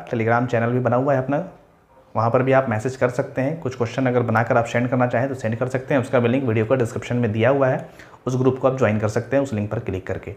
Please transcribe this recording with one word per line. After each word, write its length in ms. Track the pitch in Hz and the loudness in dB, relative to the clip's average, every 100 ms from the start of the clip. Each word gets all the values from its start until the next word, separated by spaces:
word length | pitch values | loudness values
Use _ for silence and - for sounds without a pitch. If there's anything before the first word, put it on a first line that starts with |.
| - | -2
Telegram 400 | 120 110 120 127 | -2 2 2 2
channel 220 | 117 117 | 0 0
भी 100 | 123 | 0
बना 140 | 120 120 | 2 2
हुआ 180 | 143 | 2
है 100 | 131 | 0
अपना, 200 | 131 147 185 - _ _ _ - _ 110 | 0 -4 -4 -14 _ _ _ -20 _ -2
वहाँ 140 | 117 | 2
पर 140 | 127 | 2
भी 80 | 127 | 4
आप 180 | 131 123 | 2 2
message 260 | 110 127 - | -2 -2 0
कर 140 | 127 | 0
सकते 300 | 139 135 135 | 0 -4 -4
हैं। 180 | 135 165 | -4 -4
कुछ 180 | 123 - | -6 -4
question 280 | 113 - 131 | -4 0 0
अगर 160 | 123 | 2
बनाकर 340 | 113 113 113 120 | 2 2 2 2
आप 80 | 117 | 2
send 240 | 120 123 | 0 0
करना 180 | 127 123 | 0 2
चाहें 200 | 120 139 | 0 -2
तो 60 | 127 | -2
send 200 | 113 117 | -4 -2
कर 120 | - | -2
सकते 240 | - - | -4 0
हैं, 80 | 143 | -2
उसका 180 | 113 127 | 2 2
भी 100 | 117 | 2
लिंक 140 | 135 | 2
वीडियो 220 | 131 110 110 | 2 0 2
को 100 | 131 | 0
डिस्क्रिप्शन 400 | 113 117 - 120 | 0 -4 -4 -2
में 140 | 117 | 0
दिया 180 | 110 117 | 2 2
हुआ 180 | 139 131 | 4 2
है, 220 | 156 - - - - 127 | 0 -6 -18 -20 -8 -4
उस 100 | 127 | 2
group 220 | 131 127 | 2 2
को 80 | 131 | 0
आप 100 | 131 | 2
ज्वाइन 220 | 107 107 | 2 2
कर 80 | 107 | 0
सकते 260 | 117 - 139 | -2 -2 -2
हैं 80 | |
उस 100 | 139 | 0
link 180 | 107 104 | -2 -4
पर 80 | 113 | -4
click 260 | - 92 - | -4 -6 -6
करके। 280 | 85 - | -8 -10